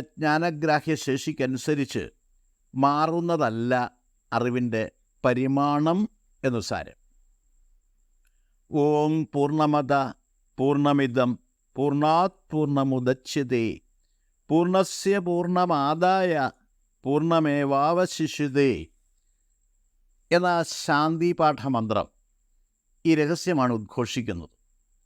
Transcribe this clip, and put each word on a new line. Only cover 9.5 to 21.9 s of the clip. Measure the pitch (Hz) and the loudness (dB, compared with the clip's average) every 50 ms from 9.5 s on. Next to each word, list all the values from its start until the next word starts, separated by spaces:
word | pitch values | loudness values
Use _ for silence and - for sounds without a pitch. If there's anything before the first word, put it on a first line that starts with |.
| 156 156 151 151 147 147 139 127 143 139 135 117 - _ _ _ _ _ _ _ _ - | 2 2 2 2 2 2 2 2 0 0 0 -2 -6 _ _ _ _ _ _ _ _ -2
പൂർണ്ണമിദം | 131 139 143 143 143 147 143 143 135 127 117 135 123 127 117 - _ _ _ _ _ _ - | 0 2 2 2 2 2 2 2 2 0 2 0 0 0 0 -4 _ _ _ _ _ _ -6
പൂർണ്ണാത് | 127 139 147 139 143 151 156 160 170 185 190 - _ _ - | -4 -2 0 0 0 2 2 2 2 2 0 -2 _ _ -6
പൂർണ്ണമുദച്യതേ | 156 151 151 143 139 139 135 135 131 127 123 123 135 131 - - - 151 135 123 127 117 113 104 - - _ _ _ _ _ _ _ _ _ _ _ _ _ - | -4 -2 -2 0 0 0 0 0 0 0 0 0 -2 -2 -4 -6 -4 -4 -2 0 0 0 0 -2 -4 -8 _ _ _ _ _ _ _ _ _ _ _ _ _ 0
പൂർണ്ണസ്യ | 147 165 175 180 185 185 175 - - - - 196 202 202 | 0 2 2 2 2 2 0 0 -4 -4 0 0 0 0
പൂർണ്ണമാദായ | 175 175 175 175 175 175 180 180 180 175 160 143 139 147 156 165 180 185 190 190 185 180 160 143 131 - - _ _ _ _ _ _ _ _ _ - | 0 -2 -2 -2 -2 0 0 0 0 0 0 0 0 0 0 2 2 2 2 2 2 0 0 0 -2 -2 -4 _ _ _ _ _ _ _ _ _ -4
പൂർണ്ണമേവാവശിഷ്യതേ | 131 143 151 160 165 165 165 156 147 143 143 143 139 139 139 143 160 170 180 185 175 - - 156 147 - - 147 139 131 143 139 135 104 78 82 - _ _ _ _ _ _ _ _ _ _ _ _ _ _ _ _ _ _ _ _ _ _ _ _ _ _ _ - | -2 0 0 2 2 2 2 2 2 0 0 0 0 0 2 2 2 2 2 0 0 -2 -4 -4 -4 -2 -4 -4 0 2 2 2 2 2 -2 -6 -12 _ _ _ _ _ _ _ _ _ _ _ _ _ _ _ _ _ _ _ _ _ _ _ _ _ _ _ 0
എന്ന | 160 180 180 180 175 170 165 - | 0 2 2 2 0 0 -2 -4
ശാന്തി | - - - - 147 147 156 160 165 160 170 175 | -6 -6 -2 0 2 2 2 0 0 0 0 0
പാഠമന്ത്രം | 170 - 160 151 143 - 135 139 127 113 113 107 | 0 2 2 0 0 0 -2 -2 -2 -2 -2 -2